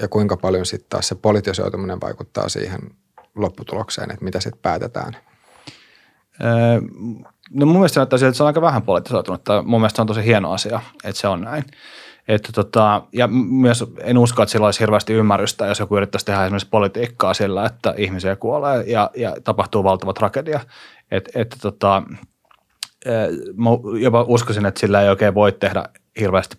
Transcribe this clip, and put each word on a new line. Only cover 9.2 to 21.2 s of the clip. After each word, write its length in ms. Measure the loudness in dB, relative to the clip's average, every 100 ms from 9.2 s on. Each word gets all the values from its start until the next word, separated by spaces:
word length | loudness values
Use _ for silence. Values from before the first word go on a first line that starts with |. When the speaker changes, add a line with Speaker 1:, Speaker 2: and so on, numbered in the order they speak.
| -2 -6 -2 -2
Speaker 2:
Mun 180 | 2 2
mielestä 160 | 2 0
se 60 |
on 40 | -2
tosi 180 | 0
hieno 280 | 2 2 2
asia, 280 | -4 -4 -6 -8 -14
että 160 | -12 -4
se 80 | -2
on 120 | -2
näin. 240 | -6 -8 -10 -14 -20 -20 -20 -12 -2
Että 240 | -2 0
tota, 500 | -4 0 4 4 2 -2
ja 140 | -2 0
m-, 260 | 2 0
myös 300 | 2 4 2 -2 -8
en 180 | 0 4
usko, 240 | 4 4
että 80 | 2
sillä 140 | 2 2
olisi 140 | 2
hirveästi 320 | 2 2 2
ymmärrystä, 540 | 2 4 2 0 -2 -2
jos 120 | -2
joku 160 | 0 0
yrittäisi 300 | 0 -4 -2
tehdä 180 | -2
esimerkiksi 240 | 0 -2 0
politiikkaa 640 | 2 2 -2 -6 -2 -2
sillä, 320 | 0 -2 -2 -4
että 280 | -2 -4 -2
ihmisiä 400 | -4 -2 -4 -4
kuolee 460 | -2 -2 0 -2 0
ja, 240 | 0 0 -2
ja 180 | -6 -6
tapahtuu 400 | -4 -2 0 0
valtava 280 | 2 0 -2
tragedia. 480 | -2 -2 -2 -4 -6 -6 -20 -20 -20 -6
Et, 180 | -6